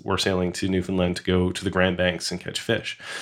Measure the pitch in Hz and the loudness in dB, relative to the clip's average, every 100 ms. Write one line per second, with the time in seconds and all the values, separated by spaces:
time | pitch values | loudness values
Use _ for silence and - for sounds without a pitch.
0 | - 92 95 92 90 - 95 95 90 92 | -2 0 2 2 0 0 0 0 0 2
1 | 90 90 - 92 90 92 92 92 92 90 | 2 0 2 4 2 0 -2 2 2 2
2 | 90 85 - 87 - - - 110 - - | 0 0 -4 -6 -6 -6 -2 -2 -2 -10
3 | - - | -12 -10